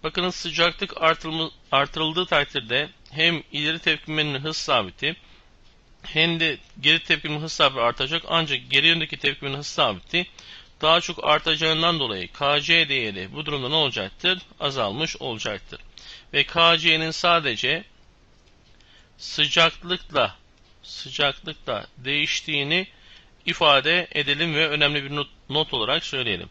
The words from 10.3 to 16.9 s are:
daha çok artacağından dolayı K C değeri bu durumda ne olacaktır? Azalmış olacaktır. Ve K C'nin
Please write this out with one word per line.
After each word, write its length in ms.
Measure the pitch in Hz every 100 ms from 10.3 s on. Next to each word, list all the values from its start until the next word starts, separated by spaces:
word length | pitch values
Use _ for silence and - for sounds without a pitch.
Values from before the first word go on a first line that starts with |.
| - - - - -
daha 180 | 151 170
çok 240 | 175 165
artacağından 760 | - 151 165 156 160 160 165 165
dolayı 340 | 127 98 90
K 280 | - 143 147
C 280 | 143 165 156
değeri 440 | 135 110 98 95
bu 140 | 143 151
durumda 220 | 147 127
ne 60 |
olacaktır? 640 | 156 143 117 98 - 175 185 - -
Azalmış 560 | 151 135 104 113 160 -
olacaktır. 640 | 135 110 117 101 - - - - - - -
Ve 120 | 147
K 340 | 139 170 170 165
C'nin 320 | 165